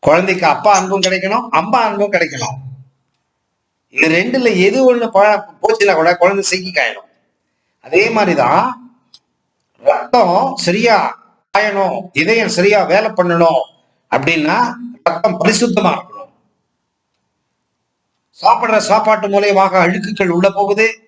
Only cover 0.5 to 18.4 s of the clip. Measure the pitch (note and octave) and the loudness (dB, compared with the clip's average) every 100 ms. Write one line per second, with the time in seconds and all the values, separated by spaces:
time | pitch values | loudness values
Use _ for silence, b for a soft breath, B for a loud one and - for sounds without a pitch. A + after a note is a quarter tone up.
0.5 | D3 G#3+ G3+ F#3 G3 F#3+ C#4 F#3+ A3+ A#3+ | 0 2 2 2 -2 -2 -2 -2 -4 -2
1.5 | D3+ G3 B3 A3+ G3+ G3+ F#3+ E3 C#3 - | -4 0 0 0 -2 -2 -2 -2 -6 -10
2.5 | C3+ - - - _ _ _ _ _ _ | -10 -14 -18 -20 _ _ _ _ _ _
3.5 | _ _ _ _ - D#3+ E3 G#3+ C4 A#3+ | _ _ _ _ -2 0 0 0 0 0
4.5 | F#3+ F#3 A#3+ C4 A#3+ A3+ G3 G#3 G#3 - | 2 2 4 2 2 0 2 2 2 -4
5.5 | - A4 A4 G3+ E3 D#3+ F3+ F3 G3 G3 | -6 -2 0 2 2 2 2 2 0 -4
6.5 | F#3 F#3 F3 A#2+ - - _ _ _ _ | -6 -6 -4 -4 -6 -18 _ _ _ _
7.5 | _ _ _ - E3 G#3+ A3 G3+ D3+ B2 | _ _ _ -4 0 0 0 0 0 2
8.5 | D#3 A#3+ B3+ - _ _ _ _ _ _ | 2 0 -6 -16 _ _ _ _ _ _
9.5 | _ _ _ - - - B3 F#3+ F3+ C4 | _ _ _ 0 0 0 2 4 2 0
10.5 | B3+ E3+ F#3+ A#3 G#3 C3+ - _ _ _ | -2 -2 0 2 2 0 -8 _ _ _
11.5 | G3 G#3+ G3 F#3+ C3 - C#3 D#3+ A3+ G#3+ | -2 -2 -2 -2 -4 -8 -4 0 0 0
12.5 | - G3 G#3 D#3+ F#3 A3 - F3 E3+ E3 | 0 2 2 2 0 0 -2 0 2 2
13.5 | C#3+ A2 _ _ _ _ B2 C3+ E3 D3+ | 2 -4 _ _ _ _ -4 0 -2 0
14.5 | G3+ A#3+ - - - - - G#3+ F#3 - | 0 -2 -4 -14 -6 -4 -2 -2 0 -2
15.5 | A3 A#3+ F#3 F#3 D3 - - - _ _ | 0 0 0 -2 -4 -10 -20 -20 _ _
16.5 | _ _ _ _ _ _ _ _ _ _ | _ _ _ _ _ _ _ _ _ _
17.5 | _ _ _ _ _ _ _ _ _ | _ _ _ _ _ _ _ _ _